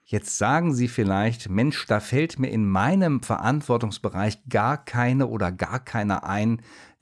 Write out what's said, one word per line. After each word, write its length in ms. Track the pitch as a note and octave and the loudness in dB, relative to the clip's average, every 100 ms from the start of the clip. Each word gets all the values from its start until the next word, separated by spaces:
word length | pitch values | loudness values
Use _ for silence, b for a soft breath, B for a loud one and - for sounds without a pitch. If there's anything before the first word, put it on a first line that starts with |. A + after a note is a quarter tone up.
Jetzt 360 | - G#2 - - | -6 -6 -4 -2
sagen 340 | G#2+ D3+ E3+ | 2 2 2
Sie 140 | B2+ A#2+ | 2 0
vielleicht, 600 | A#2+ G2 F#2+ A2 A#2 G2 | 0 0 2 0 -2 -2
„Mensch, 380 | F#2+ C#3 - - | 0 0 0 -2
da 140 | G#2+ | -2
fällt 400 | - C3 D#3+ - | 0 0 0 -2
mir 100 | C3 | -2
in 180 | A2 G2+ | 0 2
meinem 540 | F#2+ A#2+ F#3+ F3 C3+ | 2 2 4 2 0
Verantwortungsbereich 1300 | - A2 A2+ D3 - A#2 A2+ - G2+ F#2 G#2+ - - | -2 -2 0 0 0 0 0 -4 -6 -2 -2 -4 -2
gar 340 | G#2 A2+ D3 | 0 2 -2
keine 440 | - B2 B2 C3 B2 | -4 -2 2 2 0
oder 240 | A2 F2+ | 0 -2
gar 280 | F2+ F2 B2+ | -2 -4 -6
keiner 440 | - A2 G#2 F#2+ | -6 -4 0 -2
ein, 360 | - G2+ A2 A2+ B B B B | -2 0 0 0 B B B B